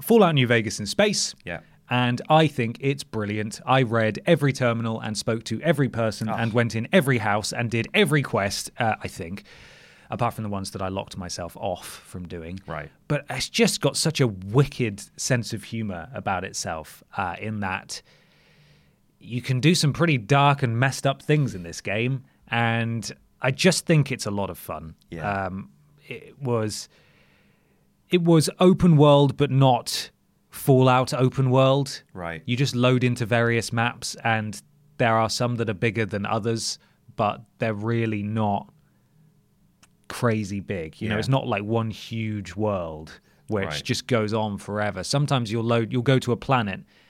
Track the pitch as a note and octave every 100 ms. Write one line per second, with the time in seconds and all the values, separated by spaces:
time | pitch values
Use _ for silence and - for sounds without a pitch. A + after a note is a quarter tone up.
0 | - A3+ F#3 D3 A#2 A#2+ G#2 - G#2 -
1 | G#3 F3+ - - - E2+ - _ _ B2
2 | B2 B2 - D#3 D#3+ - A#2 A#2 C3+ C#3
3 | - A2 G#2 G#2+ G#2+ - - C3 B2 A2+
4 | A2 G2+ - E3 C#3+ C3 B2 A2+ A2+ A2+
5 | A#2 G#2+ - A#2 - A2 D#3+ C#3+ B2+ A2+
6 | A2+ G#2 A2 A2+ A#2 A#2 A2+ A2+ A#2+ F#3+
7 | C#3 B2 G#2 G#2 G2+ - A#2 A2+ A2 D3
8 | F#3 D3 C3+ A2 G2+ - - - A2+ G#2
9 | G#2+ - E2+ G2+ - - - - - -
10 | - A2 A#2 A2 G#2+ G2+ G2 F#2+ F#2+ F#2+
11 | - - F2+ - E2+ - A2 F2+ - -
12 | - F#2 F2 F2 E2 F#2 - D#2+ D2 _
13 | _ D3 - C3+ - - A3 - D3 -
14 | D#3+ D#3 C3 F#2+ F#2+ A#2+ C#3 - A#2 G2+
15 | - - - B2 G#2+ A2 - A2+ G#2+ F2+
16 | E2 G#2+ G2 F#2 F2+ - F#2+ D#2+ D#2+ -
17 | _ - F#2 E2+ G#2 G#2+ G2 F#2 - -
18 | - _ _ _ _ _ _ _ _ _
19 | _ _ - A#2+ - B2+ D3 F3 D3+ -
20 | E3+ C3+ G2 C#3 C#3+ C#3 B2 A2+ C3 -
21 | C#3 C3+ - D3+ B2+ F#2+ E2+ E2 - G2+
22 | B2 C3+ - _ - A#2 A#2 A#2 A2+ A2+
23 | - - _ _ B2+ C3+ F#3 - - D#3+
24 | C#3 B2 G#2+ G2+ F#2+ E2+ - D#2+ D#2+ -
25 | _ E2 F2 G2 F#2+ F#2+ - _ _ _
26 | - B2 - - C3+ A#2 A2 G2+ - _
27 | _ _ _ _ _ _ _ _ _ _
28 | _ F3+ E3+ E3 C#3+ - F#3 F3+ F3+ D3+
29 | D3 C#3+ C#3+ B2 C#3+ C3 C3+ A#2+ - -
30 | - _ _ _ _ - - C3 C3 B2+
31 | B2+ C3 C3 C3+ C3 B2+ C3 C3+ C#3 -
32 | - F#2+ E2+ E2 - A#2+ C#3 A#2+ B2 B2+
33 | B2 A#2+ G#2+ A#2 A#2 A#2 G#2+ A#2 A#2+ -
34 | - - A#2 A2+ G#2+ G2 - _ _ -
35 | A#2+ A2+ A2 - B2 A#2+ A2 F#2 A#2 G#2+
36 | G#2 G2+ G#2 A2 G#2+ A2+ - - _ _
37 | _ - G#2 A#2 - _ A2+ G#2 G#2+ A#2
38 | A2+ G#2+ G#2 A2 G#2+ G2+ - _ _ _
39 | _ _ _ _ _ _ _ _ _ _
40 | _ - A#2+ A2 G2+ G2+ F2+ G2 D#2+ -
41 | A2 G#2+ A2 C3+ B2 G2+ G#2 A2+ A2+ G#2
42 | - A2+ A2 G#2+ F#2+ F#2 G#2+ G2 E2 D#2
43 | D#2+ - _ _ _ G#2+ E2+ D2 - A#2+
44 | - A#2+ G#2+ A2+ G#2+ G2+ - G#2 G#2 F#2
45 | F2 C#3 C#3+ C3+ A2+ A#2 A2+ A#2 A2+ B2
46 | A#2 C3 B2 A#2 - C3 G#2 F#2 - _